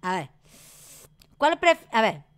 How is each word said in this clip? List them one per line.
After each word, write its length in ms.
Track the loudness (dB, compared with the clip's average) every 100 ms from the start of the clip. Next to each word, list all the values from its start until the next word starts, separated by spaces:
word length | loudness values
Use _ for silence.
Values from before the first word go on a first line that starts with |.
A 120 | -4
ver. 160 | -6 -8 _ _ -20 -20 -20 -20 -20 -20 _ _ _
¿Cuál 220 | -2 2
pref-, 280 | 2 0 -2
a 100 | -2
ver 220 | -2 -4 -18